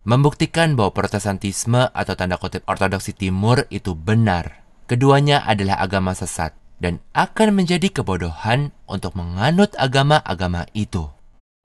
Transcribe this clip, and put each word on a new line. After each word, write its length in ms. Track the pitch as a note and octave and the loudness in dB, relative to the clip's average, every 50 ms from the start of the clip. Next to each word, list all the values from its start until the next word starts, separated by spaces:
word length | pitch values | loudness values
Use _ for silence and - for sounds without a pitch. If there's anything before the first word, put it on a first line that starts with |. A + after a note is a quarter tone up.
| - | -2
membuktikan 720 | G#2 A#2+ C3 C#3+ D3 - - E3 D#3 - D#3+ E3 D#3+ D3 | 2 4 4 4 4 2 0 -2 0 2 2 2 2 2
bahwa 160 | A#2+ G#2 F#2 | 2 2 0
Protestantisme 960 | - G#2+ G2 G2 - G2+ - G#2 G2 F#2 - G2 F#2 - - A2+ A#2+ B2 B2+ B2 - | 0 0 -2 -2 -2 -2 -2 -2 -2 -2 -4 -4 -4 -4 -2 0 2 2 2 0 -2
atau 180 | F2+ G2 - F#2 - | -4 -4 -4 -4 -4
tanda 160 | F#2 F2+ F2+ | -2 -2 -4
kutip 320 | - - F2+ - - - | -4 -4 -6 -8 -6 -6
Ortodoksi 480 | - F#2+ - G2 F#2+ G2 G2 - - - | -6 -2 -2 0 0 0 -2 -4 -6 -6
Timur 480 | - G2 F#2 F#2 F#2+ G#2 A2+ B2 C3+ - - | -4 -2 -2 0 2 2 4 4 2 0 -2
itu 240 | F#2+ G2 - F#2+ F2 | -6 -6 -6 -6 -6
benar. 720 | D#2 D#2 G2 G#2+ A2+ A2+ G#2 F2+ E2+ D#2+ - - - - _ _ _ - - | -4 0 2 2 4 4 2 2 0 -2 -6 -12 -18 -20 _ _ _ -6 -4
Keduanya 560 | B2 A#2+ C3+ C#3 C#3 C#3 C#3+ D3 C#3+ C#3 - | 0 2 4 6 6 6 4 4 2 2 2
adalah 320 | - A2 G2+ G2 G2 G2 - | 0 0 0 0 0 0 0
agama 320 | F#2+ F#2 G2 G2 F#2+ F#2 | 0 0 0 0 0 -2
sesat 400 | - - F#2 F2 - - E2 D#2 - - - - - - F2 | -2 -4 -6 -8 -6 -6 -6 -6 -8 -12 -20 -20 -10 -6 -4
dan 160 | F2 E2+ - - - - | -4 -4 -6 -8 -4 -2
akan 400 | D3 F3+ - - - A3 G#3+ G3+ | -2 -2 0 0 2 2 4 4
menjadi 320 | G3 F#3 D#3+ F3+ F3 - | 2 2 2 2 0 0
kebodohan 880 | G3 - - G#2 G2 F#2+ F2 F2 E2+ D#2+ - - G#2+ A#2+ C#3 C#3+ - - - - - | 0 -2 -2 -2 -2 -2 -2 -2 -4 -6 -4 -2 0 0 0 -2 -4 -8 -14 -12 -10
untuk 240 | F#2+ F#2+ - F2+ - | -8 -6 -6 -6 -6
menganut 560 | F#2+ E2+ F2 F2 F#2 A2 D3 E3+ F#3 G#3 - - - | -6 -6 -6 -4 0 0 2 4 4 4 4 2 0
agama-agama 880 | C3 C3+ B2+ C#3 C#3 D3 D3+ D3+ - - F#2 E2 F#2 F2+ F2 E2+ E2+ - - | -2 0 2 2 4 4 2 2 2 -2 -4 -2 -2 -2 -2 -4 -6 -6 -6
itu. 320 | G#2+ G#2 - - F2+ D#2 D2 - - - - - _ _ _ _ _ | -6 -6 -4 -4 -6 -6 -8 -12 -18 -20 -20 -20 _ _ _ _ _